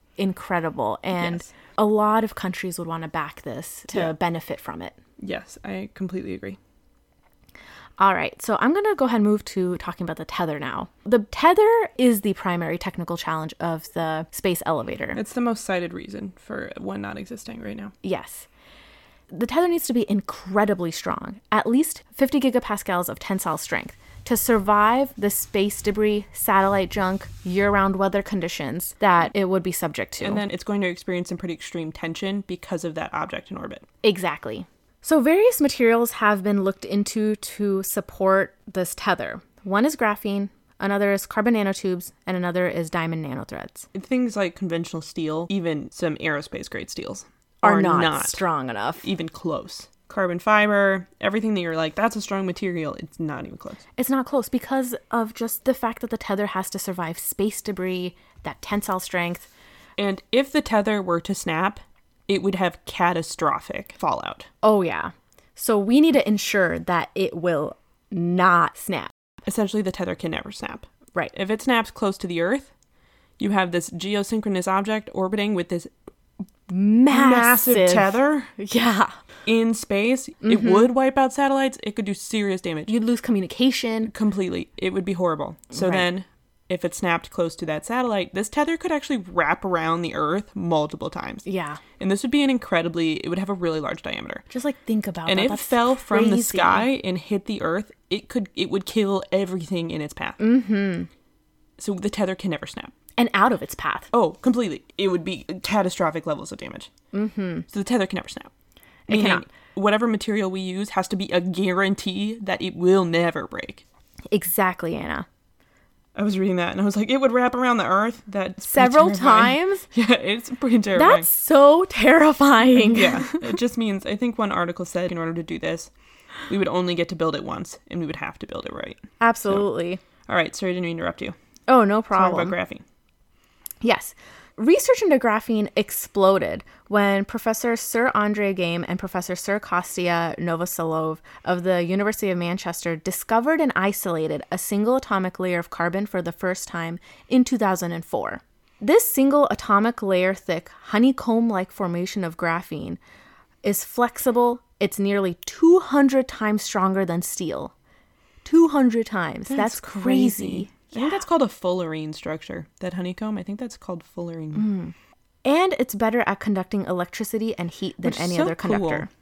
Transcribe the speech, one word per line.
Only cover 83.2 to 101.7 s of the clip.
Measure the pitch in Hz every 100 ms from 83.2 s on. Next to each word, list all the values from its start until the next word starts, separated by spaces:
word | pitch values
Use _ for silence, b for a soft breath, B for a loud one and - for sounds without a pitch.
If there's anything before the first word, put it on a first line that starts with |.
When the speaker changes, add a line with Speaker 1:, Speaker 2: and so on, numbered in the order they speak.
Speaker 1:
communication. | - 202 180 - 262 - 233 220 220
Speaker 2:
Completely. | - 214 196 180 180 - -
It | 190
would | 190
be | 185
horrible. | 180 175 151 143 - -
So | - 180
Speaker 1:
Right. |
Speaker 2:
then, | 185 180 185 - _ _ _ -
if | 180
it | 170
snapped | - 180 165 -
close | - 165 -
to | 160
that | 151
satellite, | - 240 247 202 175
this | 185 214
tether | 294 294 330
could | 370
actually | 294 - 254
wrap | 180 175 151 175
around | 190 175 160 165
the | 170
Earth | - 151 190 - 202
multiple | 170 160 151 160 160
times. | - - - -
Speaker 1:
Yeah. | 185 147 147 b b
Speaker 2:
And | 190
this | 202
would | 247
be | 294
an | 277
incredibly, | 247 - 170 165 170 160 156
it | -
would | 175
have | 190
a |
really | 190 170 156
large | 147 175
diameter. | - - - - -
Speaker 1:
Just, | 254
like, | 285 - -
think | 220 202
about | 170 165
Speaker 2:
And | 190
Speaker 1:
that. |
Speaker 2:
it | 240
Speaker 1:
That's | 208
Speaker 2:
fell | - 240 240 262
from | - 214
the | 226 220
Speaker 1:
crazy. | 214 185
Speaker 2:
sky | 175 190 247 269
and | 190 180
hit | - 202
the | - 202
Earth, | 160 180 - _ -
it | 208 -
could, | 247 190 -
it | 185
would | 196 -
kill | 220 202 196 -
everything | 190 185 185 160 180 165
in | 160
its | 147
path. | - - -
Speaker 1:
Mm-hmm. | 220 254 202 208 196 175 170 _ _ _ _ _ _